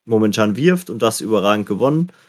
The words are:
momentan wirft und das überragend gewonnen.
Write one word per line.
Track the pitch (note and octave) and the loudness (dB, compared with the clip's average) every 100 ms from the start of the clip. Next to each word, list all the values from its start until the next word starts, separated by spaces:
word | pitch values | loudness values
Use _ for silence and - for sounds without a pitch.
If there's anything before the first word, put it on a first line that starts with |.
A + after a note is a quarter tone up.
| - | -2
momentan | A2 G#2+ G#2+ G#2+ G2+ | 0 2 2 0 2
wirft | E3+ F3+ - | 0 0 -4
und | A2 | -2
das | A#2 - | -2 -2
überragend | G#2 G#2+ G2+ G#2 G2+ | -2 0 2 0 -2
gewonnen. | G2 B2+ D#3 F3 - | -2 0 0 -2 -8